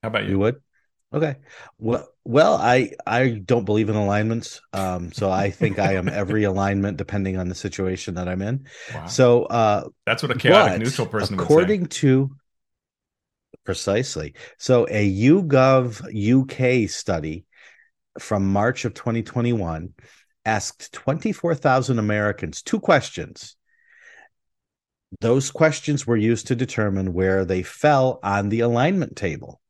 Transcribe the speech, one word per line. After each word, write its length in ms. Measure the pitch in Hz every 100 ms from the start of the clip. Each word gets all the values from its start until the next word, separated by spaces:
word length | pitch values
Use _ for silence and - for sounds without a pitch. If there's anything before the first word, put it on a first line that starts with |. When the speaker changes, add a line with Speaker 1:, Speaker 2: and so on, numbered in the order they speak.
Speaker 1:
How 60 | 113
about 160 | 107
you? 60 | 101
Speaker 2:
You 80 | 98
would? 220 | 107 131 _ _ _ _ _
Okay. 240 | 147 156 135 _ - - _
Well, 300 | 110 117 - _
well, 300 | - 123 170 -
I, 360 | 113 127 123 - -
I 220 | 117 131
don't 360 | 110 92 120
believe 240 | 98 107 110
in 60 |
alignments. 680 | 107 101 101 110 113 - - _
Um, 400 | 98 95 90 87
so 180 | - 98
I 200 | 92 101
think 280 | - 110 95
I 160 | 95
am 140 | 95 92
every 340 | 104 98 107
Speaker 1:
<laughs> 60 | 101
Speaker 2:
alignment 460 | 95 98 98 98 98
depending 400 | 101 107 95 92
on 120 | 90
the 60 |
situation 600 | 87 101 - 92 92 -
that 140 | 87 90
I'm 140 | 92
in. 240 | 101 131 135 - -
Speaker 1:
Wow. 140 | 82 82
Speaker 2:
So, 380 | 113 127 120
uh, 440 | - 117 110 104 - _ -
Speaker 1:
That's 160 | 117
what 100 | 135
a 60 | 123
chaotic 340 | 123 196 151 90
Speaker 2:
but 60 |
Speaker 1:
neutral 220 | 113 - 113
person 300 | 110 98 98
would 60 |
say. 40 | 87
Speaker 2:
according 400 | 151 180 208 175
to, 500 | - 143 131 139 - _ _ _ _ _ _ _ _ _ _ _ -
precisely. 720 | - 92 - 101 135 - 76 - - _
So 280 | - 123 -
a 180 | 104 104
YouGov 1040 | 95 120 180 170 135 131 131 123 107 -
U 340 | 110 101 131 135
K 400 | - 127 127 101
study 560 | - - 87 78 82 _ _ - _ _ _ _ -
from 340 | - 104 98
March 320 | 101 110 131
of 100 | 120
twenty 280 | - - 113
twenty-one 720 | 110 127 120 117 85 80 90 _ _ _ _ _
asked 480 | - 107 - - -
twenty-four 640 | - - 156 214 - 170
thousand 440 | 151 147 131 131 117
Americans 640 | 104 104 104 98 85 -
two 180 | - 220
questions. 760 | - 151 - - 78 - - _ _ _ _ _ - - _ _ _ _ _ _ _ _ _ -
Those 300 | 113 131 135
questions 560 | - 156 147 - 143 -
were 100 | 117
used 320 | 107 117 -
to 80 | 120
determine 560 | 127 - 107 95 92
where 320 | 87 95 95
they 180 | 90 92
fell 560 | 87 - 151 143 131 -
on 260 | 98 101 101
the 120 | 113
alignment 560 | 117 120 143 196 156 -
table. 440 | 95 73 65 - _